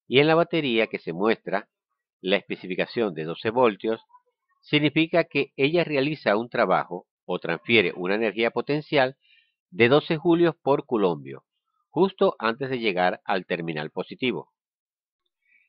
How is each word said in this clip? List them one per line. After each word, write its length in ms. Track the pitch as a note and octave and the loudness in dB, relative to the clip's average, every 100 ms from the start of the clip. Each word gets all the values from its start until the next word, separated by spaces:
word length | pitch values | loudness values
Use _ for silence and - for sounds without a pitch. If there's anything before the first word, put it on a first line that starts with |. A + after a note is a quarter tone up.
| - | 0
y 140 | A#2+ | 4
en 60 | D3+ | 4
la 80 | |
batería 520 | D#3+ E3+ E3 C#3+ A2+ A2 | 4 2 0 0 0 0
que 120 | F#2+ | -4
se 140 | - | -8
muestra 560 | E2 G#2+ G#2+ - F#2+ - _ _ _ _ _ | -2 0 0 -2 -6 -6 _ _ _ _ _
la 160 | F#2 G2 | -2 -2
especificación 800 | - G2 F#2 F2+ F2 - G#2+ | -2 -12 -8 -6 -4 -2 -4
de 100 | D#2 | -4
doce 260 | D#2 E2 A2+ | -8 -6 -4
voltios, 500 | A#2 B2 F#2+ A2 A2+ _ _ _ _ _ _ | 2 0 0 -4 -6 _ _ _ _ _ _
significa 640 | - D3+ D3+ D3+ E3 E3+ | -4 0 0 0 0 0
que 280 | E3 C#3+ C#3 - | 0 -2 -4 0
ella 280 | C#3 E3+ | 0 0
realiza 520 | D3+ C#3+ C#3 D#3 A2 G#2 | 0 -2 -2 -2 0 0
un 120 | B2 | -2
trabajo 580 | B2 G2+ F2 C#2+ F2 - _ - | -2 2 2 0 -10 -14 _ -8
o 120 | F2+ | -6
transfiere 540 | - E2 - A#2 F2 | -4 -6 2 2 2
una 220 | - F2+ G#2 | -2 -2 0
energía 340 | A2+ G2+ A#2 | -2 -2 -2
potencial 680 | A#2+ A#2+ D3 - D3 C3 - _ _ _ _ _ | -2 -4 -6 -2 0 0 -4 _ _ _ _ _
de 180 | F2+ A#2+ | 2 4
doce 280 | D3 - D#3+ | 4 2 -2
julios 400 | F3 E3+ E3+ - | 2 4 2 0
por 220 | - D3 | -2 -2
culombio, 600 | - A#2 F#2+ D#2 C2+ C2 _ _ _ _ _ | 0 0 0 0 -8 -18 _ _ _ _ _
justo 440 | D3+ F#3+ - G3 - | -2 -2 2 0 0
antes 320 | A2 A#2 C3 | -4 -4 -6
de 80 | C3 | -2
llegar 420 | A2+ F2 F2+ G#2+ | -2 2 0 0
al 220 | - G2 F2 | -4 -4 -2
terminal 440 | F2 E2 D2+ D2+ | -6 -4 -6 -8
positivo. 600 | - - F#2+ B2+ E2+ - _ _ _ _ _ _ _ _ _ _ _ | -8 -10 -4 -4 -4 -10 _ _ _ _ _ _ _ _ _ _ _